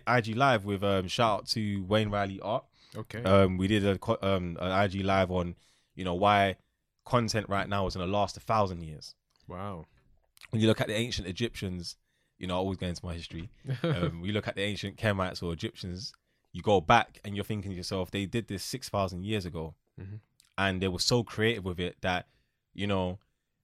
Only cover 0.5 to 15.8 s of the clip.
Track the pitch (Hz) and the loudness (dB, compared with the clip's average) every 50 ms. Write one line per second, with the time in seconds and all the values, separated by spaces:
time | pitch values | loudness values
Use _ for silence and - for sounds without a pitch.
0.5 | 123 107 95 101 101 92 101 101 98 95 92 92 - - 117 110 101 95 - - | 4 4 2 -2 -2 0 2 2 2 2 0 0 0 2 2 2 2 0 -2 -4
1.5 | - 117 107 104 101 98 92 90 107 110 107 104 101 101 101 98 95 95 90 98 | -4 -2 -2 -2 -2 -2 0 2 2 2 2 2 0 -2 -2 -2 -4 -6 -4 -4
2.5 | 117 139 - _ _ _ _ - - 110 107 - - 110 - 92 98 98 98 92 | -4 -4 -4 _ _ _ _ -16 -12 -12 -12 -10 -8 -2 4 6 8 8 8 6
3.5 | 92 90 95 98 110 104 98 101 95 90 - - 113 - 98 98 98 92 90 87 | 4 2 2 4 4 4 4 2 2 0 0 -2 -2 0 0 0 0 0 -2 -4
4.5 | 85 82 87 92 92 98 104 98 92 98 95 98 98 95 95 90 90 90 87 87 | -6 -4 -2 0 2 2 2 2 0 0 0 2 4 4 4 2 2 0 -2 -2
5.5 | 87 - _ _ _ _ _ _ _ - 92 92 87 90 101 101 104 101 98 95 | -6 -12 _ _ _ _ _ _ _ -6 -4 -2 0 4 4 6 6 6 4 4
6.5 | 90 - _ _ _ _ _ _ _ _ - - - 120 113 107 107 110 101 - | 0 -4 _ _ _ _ _ _ _ _ -4 0 2 2 2 2 0 -2 -2 0
7.5 | 98 95 92 - 101 101 95 92 - 95 87 92 101 104 98 - - - - - | -2 -2 0 0 0 0 0 -2 -2 -4 -2 0 0 0 0 0 -2 -6 -2 0
8.5 | 113 110 101 92 90 85 82 78 76 - - - - _ _ _ _ _ _ - | 2 2 2 0 -2 -6 -10 -12 -12 -14 -16 -20 -20 _ _ _ _ _ _ -14
9.5 | 87 90 98 101 95 85 151 - _ _ _ _ _ _ _ _ _ - - - | -10 -10 -8 -8 -10 -10 -12 -16 _ _ _ _ _ _ _ _ _ -20 -10 -4
10.5 | - 110 110 110 110 - - - 107 107 120 120 104 107 95 87 90 - 120 113 | 0 4 4 4 4 4 0 -2 0 -2 -2 -2 -4 -6 -6 -6 -4 -4 -4 -4
11.5 | - - 104 92 90 90 85 - - _ _ _ _ _ _ _ _ - 90 90 | -4 -6 -6 -6 -6 -6 -8 -10 -14 _ _ _ _ _ _ _ _ -10 -6 -4
12.5 | 90 90 95 95 95 - 92 87 85 - - 90 82 82 80 - - 82 87 - | -2 -2 0 -2 -2 -4 -4 -4 -6 -6 -6 -8 -8 -8 -8 -10 -10 -10 -10 -12
13.5 | _ _ - 131 131 - - 170 135 85 - 151 82 85 87 101 104 104 - - | _ _ -8 -6 -4 -2 0 0 0 0 0 -2 -4 -4 -4 -2 -2 -2 -2 -4
14.5 | - 101 98 104 101 87 - 98 92 - 110 107 98 95 92 92 - - 92 87 | -4 -2 -2 -2 -4 -4 -6 -8 -6 -2 0 0 0 0 0 -2 -4 -6 -6 -6
15.5 | 82 78 110 110 - - | -4 -4 -6 -8 -8 -8